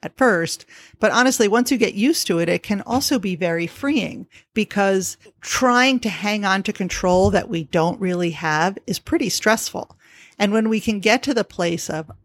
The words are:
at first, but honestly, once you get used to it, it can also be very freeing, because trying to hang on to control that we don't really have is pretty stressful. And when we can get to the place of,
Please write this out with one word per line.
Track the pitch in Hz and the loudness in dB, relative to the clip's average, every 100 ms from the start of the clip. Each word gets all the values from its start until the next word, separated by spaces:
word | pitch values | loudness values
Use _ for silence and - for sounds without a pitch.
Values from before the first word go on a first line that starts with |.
at | 156 - | -10 0
first, | 254 185 165 - - - - - | 2 2 0 -6 -14 -20 -20 -2
but | 214 | 0
honestly, | 214 254 254 208 | 4 2 4 2
once | 220 247 | 2 2
you | 254 | 2
get | 202 | 0
used | 202 240 330 - | 2 0 2 0
to | 170 | 0
it, | 170 | 0
it | 175 | 0
can | - 202 | -2 -4
also | - 240 - 269 | -2 -2 0 -2
be | 190 170 | -2 -2
very | 175 165 170 | -2 -2 -4
freeing, | - 277 294 165 - - - _ | -4 -2 -2 -2 -8 -16 -20 _
because | - 208 208 196 190 175 - - _ | -4 -2 0 2 2 -2 -8 -18 _
trying | - - 262 247 254 254 | -6 0 2 4 4 2
to | 226 | -2
hang | 175 208 214 202 | -4 -4 -2 0
on | 190 | -2
to | 196 | -2
control | 208 185 - 185 180 196 | -4 -6 -2 2 4 4
that | 190 - | 2 0
we | 175 | -6
don't | 151 175 160 - | -2 0 0 0
really | 185 180 175 | -2 -2 -2
have | 156 170 156 175 196 - | -4 -2 0 0 -2 -8
is | 190 | -8
pretty | - 330 285 | -4 -2 -2
stressful. | - - 220 - 185 - _ _ - - - | -2 0 0 -2 -10 -12 _ _ -20 -14 -2
And | 208 | 0
when | 220 220 | 2 2
we | 220 | 0
can | - 208 | -2 0
get | 208 240 | 2 2
to | 269 | 0
the | 240 | -2
place | 202 - 170 170 - | -2 -2 -2 -2 -4
of, | 156 160 - | -8 -8 -16